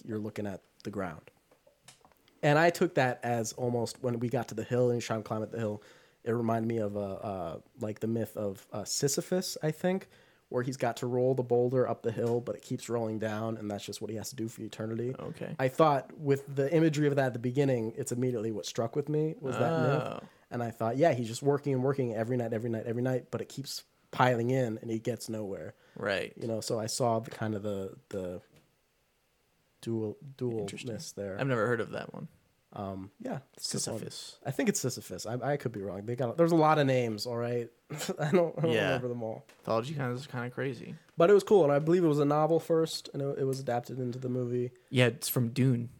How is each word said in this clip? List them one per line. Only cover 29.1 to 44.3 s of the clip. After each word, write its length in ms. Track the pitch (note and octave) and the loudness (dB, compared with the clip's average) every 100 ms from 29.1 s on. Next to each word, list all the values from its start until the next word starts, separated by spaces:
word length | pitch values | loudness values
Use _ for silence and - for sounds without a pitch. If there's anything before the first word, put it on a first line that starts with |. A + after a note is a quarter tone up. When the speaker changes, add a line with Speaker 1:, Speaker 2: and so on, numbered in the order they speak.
| _ _ _ _ _ _ _ | _ _ _ _ _ _ _
Speaker 1:
dual, 360 | A#2 A2+ G#2+ - C#3 C3+ | -4 -2 -4 -6 -14 -6
Speaker 2:
Interesting. 500 | B2 A2 G2+ - B2+ | -4 -4 -6 -8 -8
Speaker 1:
dualness 240 | G#2+ - - | -10 -10 -8
there. 220 | G2+ F#2+ | -8 -4
Speaker 2:
I've 80 | C3+ | 0
never 180 | A#2+ B2 | 2 2
heard 140 | A2+ | 2
of 100 | G2+ | -2
that 220 | A2 - | -6 -8
one. 140 | - - _ _ _ _ - | -10 -14 _ _ _ _ -10
Speaker 1:
Um, 360 | G2 F#2+ G2 - | -8 -8 -12 -12
yeah, 200 | C4 D#3 - - | -10 -10 -12 -10
it's 160 | - | -6
a 60 | C3+ | -4
good 140 | - | -4
one. 80 | A2+ | -6
Speaker 2:
Sisyphus. 400 | - - - - B2+ | -8 -12 -14 -10 -6
Speaker 1:
I 40 | |
think 160 | - A#3+ | 0 0
it's 100 | - | 0
Sisyphus. 480 | B2+ A2+ - F#2 G#2 | -2 -4 -8 -10 -8
I, 80 | B2 C3+ | -4 -2
I 40 | C#3+ | -2
could 140 | B2 | -4
be 100 | A2 | -6
wrong. 240 | G2 F#2+ G#2+ | -6 -6 -6
They 80 | A#2+ | -4
got, 220 | A#2+ C#3 | -2 2
there's 140 | E3 | 4
a 40 | E3+ | 6
lot 240 | D#3 D3+ | 6 6
of 80 | C#3 | 6
names, 400 | B2+ A#2 G#2 B2 | 4 2 -2 -4
all 100 | A#2 | -4
right? 320 | A#2+ A#2+ A#2 _ | -2 -2 -4 _
<laughs> 100 | - D3+ - F3+ | -14 -8 -6 -2
I 120 | D3+ | 2
don't, 260 | F3+ E3+ - | 4 4 2
I 40 | |
don't 100 | D#3+ | 2
Speaker 2:
Yeah. 140 | A2+ F#2+ | 2 2
Speaker 1:
remember 240 | F2+ B2 | 0 -2
them 120 | A#2+ | -4
all. 240 | A2+ A#2 - - | -6 -8 -14 -10
Speaker 2:
Mythology 340 | - A2+ B2+ | -2 0 0
kinda 180 | D3 B2+ | -4 -4
is 120 | B2 - | -4 -6
kinda 240 | B2+ B2 | -8 -6
crazy. 460 | B2 C3+ A2+ - D#3 _ - | -4 -4 -6 -12 -16 _ 4
Speaker 1:
But 140 | E3+ | 8
it 40 | |
was 100 | G3+ | 8
cool, 200 | G3 G#3 | 8 8
and 80 | D3 | 8
I 60 | C#3+ | 6
believe 260 | D#3 F#3 | 6 6
it 40 | E3 | 6
was 100 | D3 | 6
a 60 | C#3+ | 4
novel 340 | D3+ D#3 E3 | 4 4 2
first, 500 | - D#3+ D#3+ - - | 4 2 2 -2 -8
and 80 | C#3+ | -4
it, 180 | C#3 C#3+ | -4 -2
it 40 | |
was 160 | C3+ C3+ | -2 -2
adapted 400 | C3+ A#2+ B2 B2+ | -2 -2 -2 -4
into 180 | B2 B2 | -4 -4
the 120 | |
movie. 420 | B2+ | -2